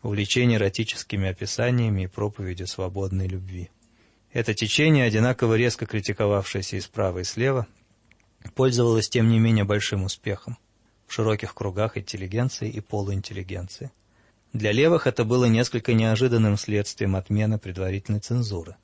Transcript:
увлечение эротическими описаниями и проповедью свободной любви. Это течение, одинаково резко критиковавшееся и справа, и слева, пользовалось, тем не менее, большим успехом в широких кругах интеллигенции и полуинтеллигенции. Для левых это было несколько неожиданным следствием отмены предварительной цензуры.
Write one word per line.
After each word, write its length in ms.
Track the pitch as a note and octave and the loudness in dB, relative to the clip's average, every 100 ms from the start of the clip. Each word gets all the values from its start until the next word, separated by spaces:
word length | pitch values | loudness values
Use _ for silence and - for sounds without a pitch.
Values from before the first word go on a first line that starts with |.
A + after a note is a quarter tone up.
увлечение 540 | - G#2 G2 - B2 A2+ | -2 -2 0 2 4 4
эротическими 720 | G2+ - A2 - - G2+ F#2+ | 2 0 -6 -6 -6 -4 -2
описаниями 760 | F#2 G2+ - A#2+ B2 A2+ G2 | -4 -8 -2 0 2 0 0
и 40 | F2+ | -4
проповедью 600 | - G#2 G2+ F#2+ F2+ F2+ | -4 -6 -4 -8 -8 -8
свободной 600 | - F#2 F#2+ F#2+ F#2+ F#2 | -6 -6 -4 -4 -4 -4
любви. 440 | F#2 F#2 F2+ F2 _ _ _ _ _ _ | -6 -10 -12 -12 _ _ _ _ _ _
Это 220 | A#2+ A#2 | -4 -2
течение, 520 | G#2 A2 - D#3 D3+ B2 | -2 -2 2 4 6 4
одинаково 500 | G#2+ A#2+ B2+ A#2 A2 | 4 2 2 2 4
резко 300 | A#2+ - - | 2 0 -6
критиковавшееся 920 | A2 G2 G2+ G#2 G2+ G2 G2 F#2+ G2 | -6 -4 0 2 2 0 -6 -6 -8
и 40 | |
справа, 380 | - - G2 F2+ | -8 -2 -2 -2
и 40 | |
слева, 440 | F2+ - B2+ C3+ A#2 _ _ _ _ _ _ _ - - | -8 -2 -2 -2 -4 _ _ _ _ _ _ _ -20 2
пользовалось, 540 | C3 A#2+ A#2+ A2+ G#2 | 2 4 4 4 2
тем 200 | B2 A2+ | 2 4
не 100 | A2+ | 6
менее, 240 | A2+ A2 | 4 4
большим 400 | G2 G#2 - G2+ | 2 0 0 -4
успехом 540 | F#2+ - - G2 - A#2 _ _ _ _ _ | -4 -6 -8 -8 -8 -16 _ _ _ _ _
в 60 | |
широких 400 | - A2 G#2+ G#2+ | -2 0 0 -4
кругах 440 | - G#2 F#2 G#2+ - | -6 -6 -2 -4 -4
интеллигенции 720 | G2+ G2 F#2+ G#2+ B2+ - A2 | -10 -10 -6 -2 -2 -2 -8
и 120 | - | -8
полуинтеллигенции. 1080 | G2+ G#2 G2 G2 - G2 F#2 F#2+ F2+ - C3+ _ _ _ _ _ _ | -6 -6 -4 -4 -6 -12 -10 -10 -10 -12 -16 _ _ _ _ _ _
Для 200 | A2 G#2+ | -4 0
левых 360 | G#2+ D#3 E3+ - | 4 4 4 2
это 160 | B2 | 0
было 220 | A2 B2 B2 | 2 4 4
несколько 480 | A2+ B2 A#2+ - | 4 2 -2 0
неожиданным 640 | A2+ A2+ A2 B2+ A#2 G#2+ G2+ | 2 4 4 4 4 4 2
следствием 580 | - G#2 G2+ - G2+ F#2+ | 0 -2 -2 -4 -2 -2
отмены 420 | F#2 G#2 G#2+ A2 | 0 0 0 -2
предварительной 640 | G2 F2+ F#2 G2 - G#2+ | -4 -6 -4 -4 -4 -4
цензуры. 560 | - A#2+ A#2 G2 E2 - | -2 -2 -2 -6 -8 -16